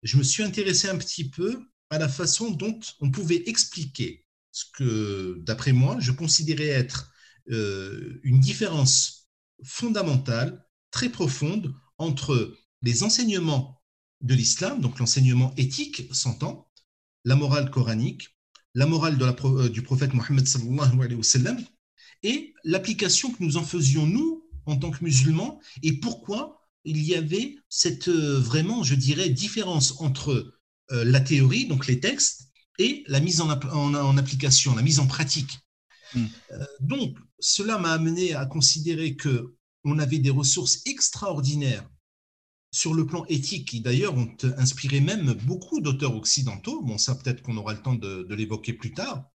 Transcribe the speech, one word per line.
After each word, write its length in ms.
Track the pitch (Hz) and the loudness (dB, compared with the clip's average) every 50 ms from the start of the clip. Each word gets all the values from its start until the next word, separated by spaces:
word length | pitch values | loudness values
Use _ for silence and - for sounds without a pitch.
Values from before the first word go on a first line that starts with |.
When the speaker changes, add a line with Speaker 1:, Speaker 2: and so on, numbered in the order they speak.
| - | -6
Speaker 1:
je 120 | 110 - | 2 2
me 80 | 139 139 | 2 4
suis 180 | 131 - - | 4 0 0
intéressé 460 | 214 202 185 214 202 190 180 190 - 196 | -2 -2 -2 -2 0 2 2 2 2 0
un 100 | 190 165 | -2 -4
petit 320 | - - - - 156 131 | -4 -6 -8 -8 -8 -8
peu 300 | - - 175 208 247 247 - _ _ _ _ _ | -6 -4 -4 -4 -4 -6 -10 _ _ _ _ _
à 80 | 151 156 | -4 -2
la 100 | 156 143 | 0 -2
façon 400 | 135 - 180 180 - - 226 233 | -2 -2 -2 -2 0 0 -2 -4
dont 300 | 196 143 190 214 220 226 - - - _ | -4 -4 -4 -6 -6 -6 -10 -16 -10 _
on 120 | 147 139 | -2 0
pouvait 320 | 135 - 196 160 170 175 175 226 | 0 0 0 0 0 0 0 -2
expliquer 760 | 220 - - - - 180 156 135 - - 113 85 - - _ _ _ _ _ _ | 0 -2 -2 -2 -2 -10 -10 -10 -6 -6 -6 -6 -8 -12 _ _ _ _ _ _
ce 140 | _ - - - - | _ -14 -14 -14 -6
que, 640 | - 139 123 110 107 107 104 101 98 95 92 90 87 82 | -4 -2 -2 0 -2 -4 -4 -4 -6 -6 -8 -8 -10 -6
d'après 280 | 110 110 110 - 135 | -6 -6 -2 2 2
moi, 260 | 131 123 131 - 226 247 | 4 4 4 4 2 0
je 120 | 151 123 | 0 -2
considérais 540 | 131 - 165 160 - - 160 151 156 139 151 | -2 -2 0 2 2 2 2 0 -2 -2 -2
être, 460 | 151 143 131 123 127 - - - - _ _ _ - _ _ _ - | 0 0 0 0 0 -4 -10 -10 -12 _ _ _ -20 _ _ _ -6
euh, 680 | 117 113 107 101 98 98 95 98 101 110 - - - - - | -4 -2 -2 -2 -4 -6 -8 -10 -10 -12 -12 -12 -14 -6 0
une 160 | 135 123 135 | 4 6 6
différence 920 | 131 - - - 226 190 165 151 135 131 - - - - - - _ _ _ _ _ _ _ _ - | 6 4 2 -2 -2 -2 0 2 2 4 4 2 0 -2 -4 -12 _ _ _ _ _ _ _ _ -20
fondamentale, 1000 | 131 - - 240 233 220 208 190 160 139 127 - - 117 113 127 165 185 - _ _ _ _ _ _ | -14 -10 -6 -4 -2 -2 0 0 2 0 0 0 0 -2 0 -2 -2 -4 -10 _ _ _ _ _ _
très 200 | - - 254 240 | -6 -4 -4 -4
profonde, 680 | - - 185 135 131 - 143 151 190 214 185 139 - - _ _ _ _ | -2 -2 -2 -2 0 -2 -2 -2 -2 -4 -4 -6 -8 -10 _ _ _ _
entre 580 | 156 165 139 135 - - 143 120 107 - - _ _ _ _ _ | -4 -4 -2 -4 -2 0 0 0 0 -2 -8 _ _ _ _ _
les 220 | - 120 117 113 185 | -2 0 0 2 2
enseignements 800 | 214 214 - 247 226 202 185 165 160 147 131 127 - - _ _ _ _ _ _ _ _ _ | 2 2 2 2 2 2 2 0 2 0 0 0 -4 -8 _ _ _ _ _ _ _ _ _
de 120 | - 123 135 | 0 2 2
l'islam, 480 | 120 - - - - - - 285 262 | 4 4 2 0 0 0 -4 -2 -2
donc 160 | 151 117 - - | -2 -2 -2 -2
l'enseignement 560 | 123 117 - 139 131 127 123 123 127 127 - - | 0 0 4 4 4 6 6 4 2 2 2 0
éthique, 500 | 135 131 - - 294 - - - - - | -2 -2 -2 -4 -6 -6 -8 -12 -12 -6
s'entend, 560 | 135 - - 123 107 - 151 180 - - _ _ _ _ _ _ _ _ _ _ _ _ _ | -4 -4 -2 -2 -4 -4 -6 -8 -8 -10 _ _ _ _ _ _ _ _ _ _ _ _ _
la 120 | 120 131 | 2 2
morale 340 | 143 147 135 143 147 139 135 | 4 4 4 2 2 0 0
coranique, 600 | - 131 123 110 113 110 120 - - - - - _ _ _ _ _ - _ _ _ | 0 0 0 0 0 0 -2 -2 -4 -6 -16 -20 _ _ _ _ _ -20 _ _ _
la 140 | 123 135 151 | 2 2 4
morale 320 | 165 160 156 160 151 131 | 4 2 2 2 2 2
de 60 | 127 | 2
la 80 | 127 123 | 2 0
pro-, 260 | - - 131 131 131 | 0 0 2 2 4
euh, 100 | 127 120 | 2 2
du 140 | 104 110 131 | 0 -2 -2
prophète 320 | - 135 131 143 135 131 | 0 0 0 2 2 0
Mohammed 320 | 120 113 - 143 135 131 - | 0 0 2 2 2 2 2
sallallahu 520 | - 135 113 117 127 147 147 131 120 127 | 0 -2 -2 -2 -2 2 2 4 4 4
alayhi 140 | 131 117 120 | 2 0 -2
wa 80 | 117 110 | -2 0
sallam, 400 | - - 127 127 196 247 247 - - _ _ _ _ _ _ - - - _ - | 2 2 2 2 0 -2 -4 -8 -12 _ _ _ _ _ _ -20 -20 -20 _ -4
et 320 | 208 254 302 320 - _ _ _ | -2 -2 -2 -6 -10 _ _ _
l'application 680 | 160 170 190 185 214 214 - 208 180 - - - 262 | 0 0 0 0 -2 -2 -2 0 2 2 2 2 -2
que 120 | 240 - 180 | -4 -2 -2
nous 140 | 160 143 170 | 0 0 0
en 60 | 156 | -2
faisions, 440 | - - 175 147 135 139 160 151 156 | -2 -2 2 4 4 4 6 4 4
nous, 420 | 185 254 311 330 320 - - _ - - - | 2 2 0 0 -2 -4 -10 _ -18 -12 -6
en 100 | 151 151 | -4 -2
tant 140 | 131 151 170 | -2 -2 -4
que 140 | - - 170 | -6 -4 -2
musulmans, 580 | 170 143 131 131 151 160 165 208 277 - - - - - 131 131 | 2 4 4 6 6 4 2 0 -2 -6 -12 -18 -20 -18 -4 -2
et 160 | 156 139 - | -2 0 0
pourquoi 680 | - 240 - - - - 202 226 294 302 - _ _ _ _ _ _ | -2 -6 -6 -6 -8 -6 -6 -6 -6 -8 -12 _ _ _ _ _ _
il 200 | 156 156 151 151 | -6 -4 -2 0
y 100 | 156 175 | 0 0
avait 440 | 165 160 147 165 202 247 285 - - _ _ | 0 0 -2 -2 -2 -2 -4 -8 -16 _ _
cette, 380 | - - - 175 135 - - 180 | -4 0 0 0 0 -2 -2 0
euh, 320 | 175 160 156 147 139 135 | 2 2 2 2 2 2
vraiment, 420 | 123 110 120 156 160 185 226 240 | 2 2 2 0 2 2 0 0
je 140 | 180 123 139 | 0 2 2
dirais, 340 | 139 131 131 147 151 190 175 | 4 4 2 2 2 2 0
différence 720 | 131 127 196 214 - 226 208 185 175 151 131 - - - | 0 0 -2 -4 -4 -4 -4 0 0 2 2 2 0 0
entre 540 | 160 147 135 - - 147 135 113 - - _ _ _ _ _ _ _ _ | -2 -2 -2 -2 -2 -2 -2 -2 -2 -6 _ _ _ _ _ _ _ _
euh, 120 | 135 120 117 | -4 0 2
la 160 | 120 127 139 | 4 4 4
théorie, 480 | 135 135 160 139 135 127 156 233 269 - | 4 4 4 6 6 6 6 4 0 0
donc 200 | 156 131 - - | 0 -2 0 0
les 120 | 127 123 | 0 0
textes, 500 | - 202 285 277 - - - - - _ _ _ _ _ _ - | 0 -2 0 2 0 0 0 -4 -18 _ _ _ _ _ _ 0
et 260 | 190 247 294 - - - | 0 0 0 -2 -6 0
la 120 | 139 135 | 0 2
mise 220 | 151 185 170 156 | 2 2 2 2
en 80 | 170 156 | 2 0
app-, 220 | 147 131 135 131 | 0 -2 -4 -4
en, 220 | - 147 143 143 143 | -2 0 0 2 0
en 240 | 147 143 139 135 139 | 2 4 4 4 4
application, 580 | 139 135 135 127 143 139 131 - - 139 120 | 4 0 -2 -2 2 4 6 6 6 4 2
la 60 | 110 | 4
mise 180 | 120 156 156 139 | 4 4 4 4
en 80 | 143 131 | 4 2
pratique. 520 | - - 156 131 - 160 135 - - - _ _ _ _ _ _ _ _ _ - - | 2 0 -2 -2 0 -2 -2 -6 -8 -14 _ _ _ _ _ _ _ _ _ -6 -2
Speaker 2:
Hmm. 120 | 123 113 107 - - _ _ | -2 -2 -2 -6 -12 _ _
Speaker 1:
Euh, 140 | 131 135 139 - - - | -12 -12 -10 -12 -10 -6
donc, 380 | 131 151 262 277 240 - 135 - - _ _ _ | -4 -2 -2 -2 -4 -6 -6 -10 -20 _ _ _
cela 380 | - - - - 202 214 220 208 | 0 0 2 2 2 -2 -2 0
m'a 140 | 180 165 | 0 0
amené 420 | 160 160 160 160 165 175 185 180 156 | 2 2 2 2 2 2 0 0 0
à 120 | 135 139 | -2 -4
considérer 680 | 131 - 165 131 - - 160 151 165 165 151 160 156 135 | -4 0 2 4 4 4 2 0 -2 -2 0 -2 -4 -4
que 400 | - - 147 131 117 117 - - _ _ _ _ _ _ | -2 0 0 0 0 -2 -6 -16 _ _ _ _ _ _
on 160 | 143 147 151 | 0 0 2
avait 200 | 147 131 151 156 | 2 0 2 2
des 100 | 131 139 | 4 4
ressources 520 | 135 139 143 135 - 185 123 117 - - - | 4 4 4 2 2 2 2 0 0 0 -2
extraordinaires 1040 | 254 277 - - - - - 214 196 175 143 135 135 147 147 143 131 113 98 92 - - _ _ _ _ _ _ _ _ _ _ _ _ _ _ _ | -10 -4 -2 -2 -2 -2 -2 -6 -4 -4 -2 0 0 0 0 0 0 -2 -2 -6 -14 -20 _ _ _ _ _ _ _ _ _ _ _ _ _ _ _
sur 220 | - - - 165 156 | -6 -4 -2 0 2
le 120 | 165 156 | 0 0
plan 180 | 135 165 175 - | 0 -2 -6 -4
éthique, 420 | - 160 139 135 - 202 170 - - | -2 -2 -2 -2 -2 -6 -6 -8 -6
qui 120 | - 117 | -8 -6
d'ailleurs 360 | 113 123 120 131 196 202 151 127 | -2 0 0 2 2 0 0 0
ont 180 | 120 110 - - - 127 127 135 | -2 -2 -4 -2 -2 -2 0 2
inspiré 420 | 127 127 - - - 135 123 139 | 0 0 0 -2 -4 -2 2 2
même 340 | 143 165 208 220 165 135 110 98 107 | 2 2 2 0 0 0 0 0 -2
beaucoup 340 | 131 185 180 - - - 302 | -4 -4 -4 -6 -6 -6 -4
d'auteurs 360 | 160 151 131 135 143 131 113 | -2 -2 -2 -2 -2 -2 -4
occidentaux. 680 | 110 107 - - - 131 123 104 101 - 220 285 320 | -2 -2 0 0 0 0 -2 -4 -6 -8 -8 -8 -6
Bon, 160 | 170 123 107 104 | -6 -6 -2 -2
ça, 180 | - - 127 | -2 -2 -2
peut-être 260 | 131 - 131 120 - | -4 -2 -6 -6 -4
qu'on 160 | - - 113 110 | -6 -8 -6 -6
aura 160 | 101 104 107 | -6 -8 -8
le 80 | 107 | -6
temps 140 | - 135 123 | -4 -2 -2
de, 280 | 113 104 98 95 92 90 | -2 -4 -6 -8 -10 -8
de 120 | 90 104 | -8 -6
l'évoquer 380 | 104 110 - 110 107 - - 113 | -6 -4 -4 -6 -8 -6 -8 -10
plus 200 | - - 110 - | -8 -8 -10 -8
tard. 360 | - 196 269 233 131 - _ _ | -6 -8 -8 -8 -10 -12 _ _